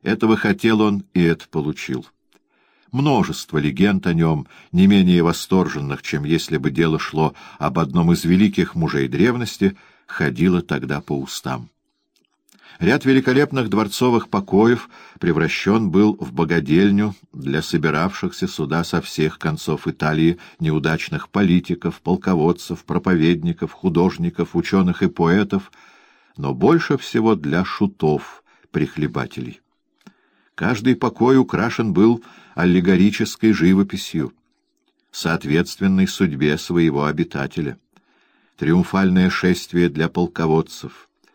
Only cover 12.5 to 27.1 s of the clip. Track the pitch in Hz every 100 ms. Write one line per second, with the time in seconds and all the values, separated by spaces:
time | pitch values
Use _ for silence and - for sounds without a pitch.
12.5 | _ - - 85 143 131 135 131 127 143
13.5 | 135 110 101 107 - 127 117 - 104 98
14.5 | 98 113 120 - - - - 87 80 80
15.5 | - - 110 107 87 107 104 - 71 82
16.5 | 85 71 80 101 101 104 95 _ - 69
17.5 | 73 - 82 78 73 90 - 92 - 92
18.5 | - 73 80 85 87 - - 78 - 82
19.5 | 78 - 78 - 78 78 78 82 85 -
20.5 | _ 80 76 73 82 - 73 - 101 98
21.5 | 90 - - 85 - - 92 - 90 78
22.5 | 87 - 85 - 87 95 87 78 85 82
23.5 | 82 80 - 92 85 90 - 85 - 85
24.5 | 87 - 98 90 87 92 - 82 92 101
25.5 | 98 - _ _ _ _ _ _ - 69
26.5 | 64 101 165 - 139 -